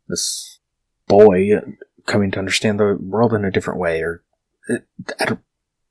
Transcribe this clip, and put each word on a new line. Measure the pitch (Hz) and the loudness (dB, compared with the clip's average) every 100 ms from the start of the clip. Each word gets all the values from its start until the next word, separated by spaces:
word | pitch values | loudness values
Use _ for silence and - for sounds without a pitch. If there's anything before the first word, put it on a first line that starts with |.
| - | -12
this | 90 - - - - _ _ _ _ - | -8 -8 -10 -14 -20 _ _ _ _ 2
boy | 202 214 185 202 208 - - - _ - | 6 8 6 2 0 -2 -18 -20 _ -4
coming | 107 98 | 0 0
to | 98 | -4
understand | 98 - 110 104 | -4 -2 -2 2
the | 104 98 | 0 0
world | 95 104 117 | -4 0 0
in | 107 | 0
a | 98 | 0
different | 95 - 90 | -2 -4 -4
way, | 87 80 | -2 -2
or, | 82 85 _ _ _ _ - | -4 -8 _ _ _ _ -8
uh, | 117 _ - - - | -8 _ -18 -14 -6
I | - | -6
don't, | - _ _ _ _ _ | -6 _ _ _ _ _